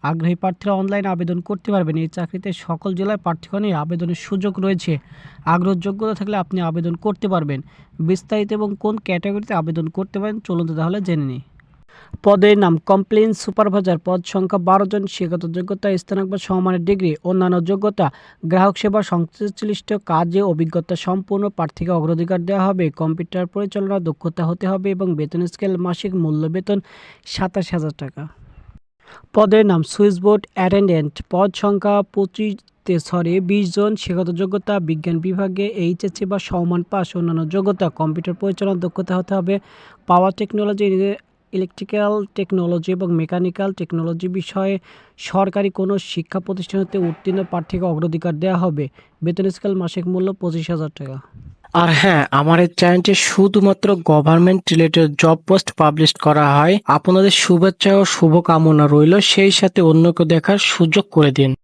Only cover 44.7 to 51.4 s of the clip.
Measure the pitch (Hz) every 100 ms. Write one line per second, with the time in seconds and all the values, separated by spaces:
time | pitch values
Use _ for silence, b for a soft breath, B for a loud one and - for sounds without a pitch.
44.7 | 196 b b b _ - 190 196 202 196
45.7 | - 190 202 - - 160 190 180 190 175
46.7 | 196 185 196 170 160 - 190 180 175 160
47.7 | 185 180 156 165 160 175 151 185 175 180
48.7 | 147 135 b b _ 165 175 190 180 208
49.7 | 190 175 - 175 185 185 196 175 165 156
50.7 | 170 156 - 139 135 - -